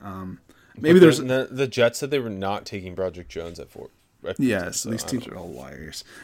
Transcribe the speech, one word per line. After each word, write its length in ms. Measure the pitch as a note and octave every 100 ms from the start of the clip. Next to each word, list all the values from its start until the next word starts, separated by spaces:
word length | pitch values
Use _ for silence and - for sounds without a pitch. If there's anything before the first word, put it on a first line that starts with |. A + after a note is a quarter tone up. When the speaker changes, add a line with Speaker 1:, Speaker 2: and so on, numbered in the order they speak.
Speaker 1:
Um, 380 | G2+ F#2+ F#2 E2+ _ _ _
Speaker 2:
But 80 | -
Speaker 1:
maybe 160 | D3 F3+
there's 220 | E3 D#3
Speaker 2:
the, 40 |
the, 240 | B2+ C3 C3
the 160 | B2+ C3+
Jets 320 | B2+ A#2 -
said 100 | C#3
they 100 | C#3+
were 120 | A#2
not 340 | F#2+ G2 G2+ -
taking 300 | G2+ F#2 F2+
Broderick 320 | F#2 F2+ E2+
Jones 300 | - E2+ E2+
at 100 | C2
four. 220 | - - _ _ _
At 60 | - G2
fifteen, 100 | C3
Speaker 1:
Yes, 320 | G2+ F2+ -
Speaker 2:
so 100 | -
Speaker 1:
these 140 | A2+
Speaker 2:
I 40 | -
Speaker 1:
teams 180 | B2 -
Speaker 2:
don't 100 | F#2
Speaker 1:
are 20 |
all 140 | F2
liars. 520 | C2 C2+ C2+ D#2 - - -